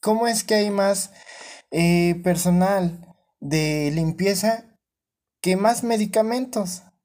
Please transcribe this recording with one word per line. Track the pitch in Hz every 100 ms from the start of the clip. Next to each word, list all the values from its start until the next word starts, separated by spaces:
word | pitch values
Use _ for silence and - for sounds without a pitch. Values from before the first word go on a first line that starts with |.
¿Cómo | 208 220 233
es | 220
que | -
hay | 214 208
más, | 202 196 196 - - - - - - _
eh, | 160 170 175 175 170
personal | 180 175 180 175 185 202 175 165 - _ _ _
de | 143 156 156 151 147
limpieza | 156 160 160 190 190 208 226 - _ _ _ _ _ _ _
que | 175 185
más | 208 233
medicamentos? | 240 226 214 220 220 240 254 226 180 - _ _